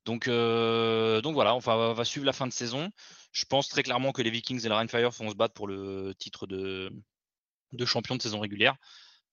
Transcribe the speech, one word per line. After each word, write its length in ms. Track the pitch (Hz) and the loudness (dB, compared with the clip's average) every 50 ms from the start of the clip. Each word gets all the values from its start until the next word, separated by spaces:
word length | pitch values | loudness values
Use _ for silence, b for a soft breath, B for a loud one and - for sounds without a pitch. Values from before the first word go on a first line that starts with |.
| - | -8
Donc, 240 | - 117 117 - 123 | -6 -4 -2 0 2
euh, 920 | 120 117 117 113 117 117 117 113 113 113 113 113 113 113 113 110 110 110 | 2 4 4 4 4 4 4 4 4 4 2 2 4 4 4 4 4 2
donc 100 | 113 156 156 | 2 2 4
voilà, 200 | 139 110 104 120 | 4 6 6 4
enfin, 200 | 127 - 123 113 | 4 2 2 2
on 200 | 113 113 113 113 | 4 4 2 2
va 100 | 113 120 | 0 -2
suivre 220 | - - 147 139 | -2 -4 -2 0
la 80 | 139 127 | 0 0
fin 120 | - 135 | 0 -2
de 60 | 123 | -4
saison. 380 | - - 123 117 120 139 165 202 B B B B B B B B | -4 -4 -6 -4 -4 -4 -6 -6 B B B B B B B B
Je 140 | - - - | -6 -6 -2
pense 220 | - 135 139 139 - | 0 0 0 0 0
très 140 | - 143 | 0 0
clairement 300 | 131 127 123 127 131 135 | 0 0 0 0 0 0
que 80 | 127 135 | 0 0
les 100 | 120 113 | 0 0
Vikings 360 | 113 117 - - 131 123 113 | -2 -2 -4 -4 -4 -2 0
et 20 | 113 | 0
la 80 | 104 | 2
Rhein 120 | 107 113 113 | 2 0 2
Fire 220 | - 117 117 120 | 2 2 2 2
vont 200 | 120 - 113 107 | 0 -4 -6 -4
se 60 | 101 | 0
battre 180 | 98 113 113 - | 0 0 0 0
pour 140 | - 104 98 | -4 -8 -6
le 460 | 98 98 98 98 98 98 95 98 95 - | -6 -6 -6 -6 -6 -6 -6 -8 -8 -10
titre 280 | - - - - 95 | -12 -16 -14 -12 -10
de, 460 | 95 95 95 95 95 95 92 95 98 113 113 113 _ _ _ _ _ _ _ _ _ _ _ _ _ | -8 -6 -6 -6 -6 -6 -6 -8 -10 -10 -14 -18 _ _ _ _ _ _ _ _ _ _ _ _ _
de 120 | - 120 123 | -8 -4 -2
champion 300 | 117 - 123 117 - 131 | -2 -2 -2 -2 -4 -4
de 40 | 123 | -4
saison 200 | - 113 104 104 | -4 -4 -4 -4
régulière 360 | 107 101 101 104 127 131 135 B B B B B B B B B _ _ | -6 -4 0 2 2 2 2 B B B B B B B B B _ _